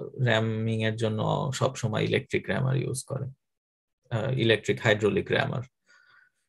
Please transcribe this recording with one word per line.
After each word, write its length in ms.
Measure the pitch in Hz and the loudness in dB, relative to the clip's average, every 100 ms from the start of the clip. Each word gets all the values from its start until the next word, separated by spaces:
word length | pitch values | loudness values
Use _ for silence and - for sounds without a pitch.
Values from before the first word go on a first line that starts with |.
| - - | -6 -2
ramming 640 | 120 110 110 110 113 110 | 2 2 2 0 -2 0
এর 120 | 110 110 | -2 0
জন্য 560 | 110 107 107 101 101 | -2 0 0 0 -2
সবসময় 500 | 131 113 - 110 107 | 0 -2 0 -2 0
electric 440 | 107 104 - 101 - | 0 0 -2 -4 -2
rammer 300 | 95 87 87 | 0 0 0
use 260 | - 131 | -2 -6
করে, 220 | - - 135 - _ _ _ _ _ _ - | -8 -8 -8 -12 _ _ _ _ _ _ -6
আহ, 220 | 113 120 | -4 -2
electric 480 | 131 113 104 - - | 2 4 4 2 2
hydraulic 480 | 117 104 104 92 90 | 2 4 4 2 0
rammer। 320 | - - - - _ _ - _ _ _ _ | 0 0 -4 -8 _ _ -20 _ _ _ _